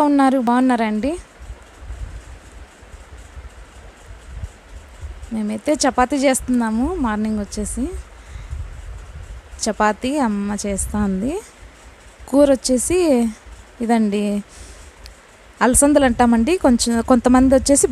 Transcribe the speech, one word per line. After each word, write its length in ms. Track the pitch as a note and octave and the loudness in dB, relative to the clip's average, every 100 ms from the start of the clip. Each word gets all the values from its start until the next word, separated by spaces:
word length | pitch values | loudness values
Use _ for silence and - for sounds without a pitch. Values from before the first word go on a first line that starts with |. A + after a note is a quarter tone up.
| D4 | 4
ఉన్నారు? 320 | C#4+ C4+ C4+ A#3 | 4 4 4 2
బాగున్నారా 400 | A#3+ C4 A#3+ A3 | 2 2 2 0
అండి? 180 | G#3+ C4 F4+ - - - - - - - - - - - - - - - - - - - - - - - - - - - - - - - - - - - - - - - - - | -2 -4 -6 -12 -20 -18 -18 -20 -20 -16 -12 -12 -14 -18 -20 -20 -20 -20 -20 -20 -20 -20 -20 -20 -18 -18 -20 -20 -20 -20 -20 -20 -20 -16 -14 -14 -16 -20 -20 -20 -18 -16 -14 -10
మేమైతే 400 | A3 G#3 G#3+ - D4+ | -6 -4 -4 -2 0
చపాతీ 340 | C4+ B3 B3 C#4+ | 2 2 0 2
చేస్తున్నాము. 640 | C#4 B3+ - B3 A3+ A3 C#4 F#4 | 0 0 0 -2 0 -2 -2 -2
మార్నింగ్ 360 | A#3+ G#3+ A3 G#3+ | -2 -2 -4 -4
వచ్చేసి 400 | G3+ - G3+ A3 D4 F#4+ - - - - - - - - - - - - - - - - | -6 -8 -6 -6 -6 -8 -14 -20 -20 -18 -12 -12 -12 -14 -16 -16 -16 -16 -16 -18 -18 -8
చపాతీ 480 | A#3 G3+ G#3+ G#3 B3+ D4+ A#3+ | -6 0 0 0 -4 -2 -2
అమ్మ 300 | G3+ G3+ G#3 | -2 -4 -6
చేస్తా 320 | G3+ F#3+ - G#3 G3+ | -6 -6 -4 -2 -2
ఉంది. 220 | F#3 A#3+ F#4 - - - - - - - - - | -2 -4 -6 -10 -20 -20 -20 -20 -20 -20 -20 -2
కూర 160 | C#4 C#4+ C4 | 4 4 4
వచ్చేసి 420 | - B3+ - F4+ E4+ B3 A3+ G#3+ - - - - A3+ | 2 -2 0 2 4 2 0 -4 -18 -20 -20 -8 0
ఇదండి, 380 | A#3 G#3+ G#3 G#3 G#3 - - - - - - - - - - - - | 2 2 0 -2 -4 -6 -18 -20 -20 -20 -20 -20 -20 -20 -20 -20 0
అలసందలు 420 | A3+ B3 C#4+ D4 C4 | 2 4 4 4 4
అంటామండి, 460 | A#3 A#3+ A#3 A#3 F#4 C#4+ | 4 2 4 2 2 2
కొంచెం, 340 | A#3+ A#3 A#3 A3+ | 2 2 -2 2
కొంతమంది 400 | B3 - B3+ C4 C4 | 2 6 4 6 4
వచ్చేసి 260 | - C#4 D#4+ | 4 4 4